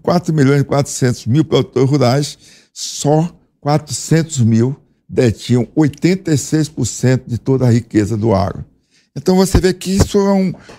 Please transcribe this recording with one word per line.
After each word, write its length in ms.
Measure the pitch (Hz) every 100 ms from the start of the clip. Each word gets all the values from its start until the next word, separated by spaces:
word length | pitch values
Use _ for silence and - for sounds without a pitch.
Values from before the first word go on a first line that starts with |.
quatro 320 | - 175 175
milhões 280 | 156 131 143
e 20 |
quatrocentos 600 | 139 139 139 - 123 117 -
mil 200 | 139 147
produtores 440 | - 127 120 131
rurais, 480 | 143 123 135 147 - - - _
só 580 | - - - 143 156 170 - _ _
quatrocentos 760 | 143 151 151 - - 160 160 135
mil 360 | 110 113 123 143 _ _ _
detinham 600 | 107 127 92 - 123 113 -
oitenta 580 | 151 - 165 190 170
e 40 | 147
seis 300 | - 156 151
por 180 | - 127
cento 420 | - 123 127 -
de 100 | 120
toda 280 | - 135 127
a 60 |
riqueza 440 | 120 - 107 101 110
do 160 | 113
agro. 320 | 98 95 - - _ _ _ _ 147
Então 200 | 139 185
você 240 | 190 -
vê 140 | 185
que 180 | 185 180
isso 260 | 196 - 202
é 140 | 196
um, 200 | 196 190 - -